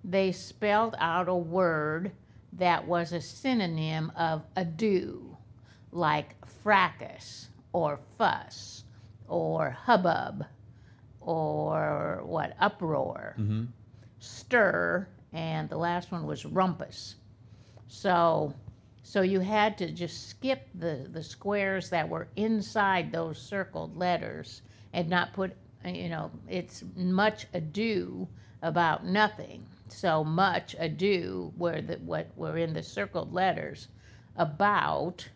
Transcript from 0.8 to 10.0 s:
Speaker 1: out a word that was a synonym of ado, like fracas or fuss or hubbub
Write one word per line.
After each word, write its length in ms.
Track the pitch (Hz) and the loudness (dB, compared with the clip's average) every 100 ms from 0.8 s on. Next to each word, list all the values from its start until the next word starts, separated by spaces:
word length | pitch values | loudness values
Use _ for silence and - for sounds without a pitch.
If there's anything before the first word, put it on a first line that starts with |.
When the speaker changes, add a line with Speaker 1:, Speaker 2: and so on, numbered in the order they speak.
| 226 220 | 2 0
Speaker 1:
out 300 | 165 170 180 | 0 2 2
a 60 | |
word 760 | 180 165 180 175 156 151 160 190 - - - - | 0 0 2 4 4 0 -2 -4 -8 -20 -20 -18
that 320 | 175 180 165 - | 0 2 2 2
was 260 | 175 170 | 0 0
a 80 | 170 | -4
synonym 880 | 156 - 269 247 180 160 156 160 160 - | -8 -4 0 2 2 0 0 0 -2 0
of 260 | 165 156 - - | 0 0 -2 -4
ado, 800 | 170 160 220 185 - - 127 - - - - - - | -4 0 4 4 0 -8 -14 -18 -20 -20 -20 -20 -10
like 420 | 170 160 151 147 - - | 0 2 2 -2 -16 -20
fracas 1000 | - 208 202 180 - - - - - - - - | -6 4 6 6 0 -14 -14 -16 -16 -18 -20 -4
or 280 | 180 156 143 - - | 0 0 -2 -10 2
fuss 680 | 202 - - - - - - - - - - | 2 2 -4 -14 -14 -16 -18 -20 -20 -20 -4
or 420 | 170 160 160 147 | -2 0 0 0
hubbub 760 | 127 - 220 | -2 4 6